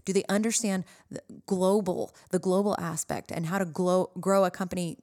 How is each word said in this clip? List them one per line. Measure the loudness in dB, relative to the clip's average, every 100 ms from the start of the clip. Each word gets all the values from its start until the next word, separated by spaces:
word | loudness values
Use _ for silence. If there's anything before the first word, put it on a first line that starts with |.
Do | -2
they | 0 2
understand | 0 0 0 0 -2 -6 -14 -14
the | -14 -14 -12 -4
global, | 2 4 4 2 -2 -4 -10 -4
the | -2
global | 2 2 2 0
aspect | -4 -6 -4 -6 -6
and | -6 -2
how | -2
to |
glo-, | -2 0 2 2 2 -2
grow | 2 4
a | 4
company | 0 -6 -4 -4 -6